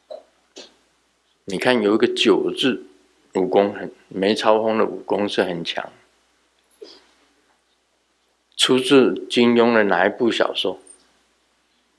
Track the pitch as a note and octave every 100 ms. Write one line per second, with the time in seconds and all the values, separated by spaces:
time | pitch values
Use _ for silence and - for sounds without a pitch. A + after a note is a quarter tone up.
0 | - - _ _ _ - - _ _ _
1 | _ _ _ _ - F#2 B2+ B2 G2+ G#2+
2 | A#2 - A#2+ F2+ E2 - C3+ G2+ - _
3 | _ _ _ F#2+ F#2 G2 G2+ G2 F2 -
4 | _ F#2+ G2 G#2+ A2+ G#2+ A2 A2 F#2+ F#2
5 | - F#2 G#2 - F#2 E2+ E2 - - -
6 | _ _ _ _ _ _ _ _ - -
7 | _ _ _ _ _ _ _ _ _ _
8 | _ _ _ _ _ - - B2+ B2+ C#3
9 | G#2+ - - B2+ A#2+ A#2+ A#2 A#2 G2+ F2+
10 | G2 - A#2+ - - - F#2+ - - _
11 | _ _ _ _ _ _ _ _ _